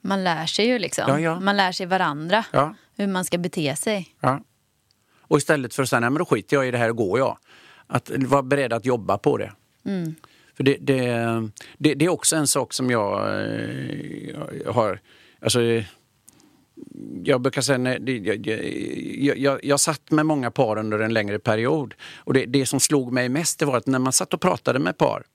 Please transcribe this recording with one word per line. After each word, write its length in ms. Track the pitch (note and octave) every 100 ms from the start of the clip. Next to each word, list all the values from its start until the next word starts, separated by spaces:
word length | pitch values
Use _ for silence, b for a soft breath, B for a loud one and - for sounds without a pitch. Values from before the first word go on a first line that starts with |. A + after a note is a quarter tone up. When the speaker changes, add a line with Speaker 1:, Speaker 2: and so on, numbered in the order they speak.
| F#3+
Speaker 1:
Man 180 | G3
lär 220 | F#3 D#3+ E3
sig 220 | - A3
ju, 120 | B3
liksom. 240 | F#3 - -
Speaker 2:
Ja, 120 | C#3+
ja. 200 | E3 E3+
Speaker 1:
Man 180 | F#3+ G3+
lär 140 | F#3+
sig 140 | F3 F3+
varandra. 600 | F#3 F3 D3 D#3+ G#3 A3
Speaker 2:
Ja. 240 | C#3 D3+ G#3+ b -
Speaker 1:
Hur 100 | G3+
man 180 | F#3+ F#3
ska 120 | F3
bete 380 | F3 - D3 -
sig. 400 | - G#3 E3+ _
Speaker 2:
Ja. 240 | C3+ C3+ - _ _ _ _ _ b b
Och 160 | b D3+
istället 360 | - D3+ B2
för 100 | -
att 60 | C3
säga, 100 | B2
"Nej, 100 | A#2
men 100 | D3
då 60 | F3
skiter 320 | A#2+ - C#3+
jag 100 | B2+
i 40 |
det 60 | A#2+
här 120 | A#2
och 60 | A#2
går 220 | G#2 A2
jag." 180 | C3 - B B B B _
Att 220 | B2+ - A#2+
vara 260 | B2+ C#3
beredd 300 | B2+ C#3+ B2+
att 120 | A2+ A2+
jobba 320 | B2 F#2 G2+
på 200 | D3 A#2
det. 140 | G#2 - _ _ -
Speaker 1:
Mm. 300 | F#3+ E3 D#3+ b b b _
Speaker 2:
För 60 |
det, 140 | C3+ C#3
det, 240 | - C3 B2 A#2 A#2 A2+ A2 - B B
det, 160 | D3
det 120 | C#3 E3
är 40 |
också 260 | D#3 - D#3+
en 120 | C#3
sak 260 | D3 A#2+
som 160 | - B2+
jag, 300 | A#2+ G2+ G2 G#2 G2+
eh, 1300 | G#2 A2 A2+ C3+ C3 - - - - - D#3 - -
har... 260 | A#2+ G#2+ F#2 b b b b
Alltså, 200 | A#2+ B2
eh, 220 | A#2 A#2 G2+ B _ _ - b b b _ - - - A1 F2
jag 180 | F2+ C3
brukar 200 | B2+ C#3
säga... 160 | A#2+ C3
Nej, 200 | B2+ B2+
det, 160 | A#2 B2
jag, 300 | F#2+ G#2 G#2+
jag, 120 | A2 - - - - - -
jag, 200 | C#3 A#2
jag, 220 | C#3 C3+ C3+
jag 140 | C#3+
satt 320 | - D3+ _
med 140 | D#3 D#3
många 260 | D3 A#2+
par 260 | - A#2+ G#2+
under 220 | G#2+ G#2+
en 140 | A2
längre 260 | A2+ G2+ G#2
period. 540 | - A2 A#2+ D#3 A#2+ - B B
Och 160 | -
det, 120 | C3 A2+
det 200 | C3+ C3
som 140 | C3+
slog 320 | - D3+ B2
mig 160 | B2+ B2
mest, 300 | C3+ E3 -
det 60 | D3+
var 120 | B2+
att 100 | -
när 120 | C3
man 140 | C3
satt 200 | - F3+
och 80 | F3
pratade 380 | F#3 F3+ - -
med 180 | E3+ -
par 260 | C#3 G#2 -